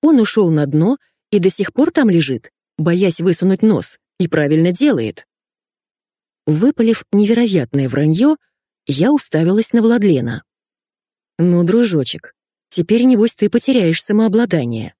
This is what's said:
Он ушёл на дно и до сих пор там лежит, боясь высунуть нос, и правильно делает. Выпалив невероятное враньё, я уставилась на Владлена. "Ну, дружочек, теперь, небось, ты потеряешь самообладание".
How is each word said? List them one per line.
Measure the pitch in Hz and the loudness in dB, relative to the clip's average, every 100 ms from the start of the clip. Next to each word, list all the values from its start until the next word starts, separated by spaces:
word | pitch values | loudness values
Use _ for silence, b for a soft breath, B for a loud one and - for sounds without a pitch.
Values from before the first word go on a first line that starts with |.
Он | 302 285 | 4 2
ушёл | 214 - 185 | 2 2 2
на | 156 143 | 2 0
дно | 151 175 277 _ _ _ | 0 0 -2 _ _ _
и | 208 | 0
до | 180 | 0
сих | - 196 | -2 -6
пор | - 320 | -2 0
там | - 247 | 2 2
лежит, | 170 139 123 - _ _ - | 2 0 -6 -10 _ _ -6
боясь | 160 175 190 165 | -2 0 0 -2
высунуть | 175 165 185 190 | -2 0 0 0
нос, | 220 160 - - _ _ | 0 0 -4 -16 _ _
и | 175 | -4
правильно | 160 143 156 170 | -2 0 2 0
делает. | 180 294 185 110 - _ _ _ _ _ _ _ _ _ _ _ _ - | 0 0 0 -4 -10 _ _ _ _ _ _ _ _ _ _ _ _ -4
Выпалив | 151 233 - 226 226 - | 0 0 0 0 0 -2
невероятное | 202 208 226 240 190 120 139 131 | 0 2 2 0 -2 -2 -4 -2
враньё, | 127 151 160 277 311 _ _ _ _ - | 0 0 2 0 0 _ _ _ _ -8
я | 139 196 | -2 0
уставилась | 294 - 156 165 202 220 | 0 -2 -2 0 0 0
на | 233 | 0
Владлена. | 226 240 202 143 120 117 _ _ _ _ _ _ _ _ _ - | 2 2 2 0 -2 -10 _ _ _ _ _ _ _ _ _ -2
"Ну, | 175 175 | 0 2
дружочек, | 175 220 233 165 127 - - _ _ _ _ | 2 0 0 -2 -4 -10 -18 _ _ _ _
теперь, | - 170 226 | -6 0 2
небось, | 254 240 226 | 2 2 0
ты | - 208 | 0 -2
потеряешь | 240 - 254 175 165 | -2 0 0 0 -2
самообладание". | - 208 220 208 240 165 120 113 107 | -2 0 2 0 0 -2 -2 -6 -10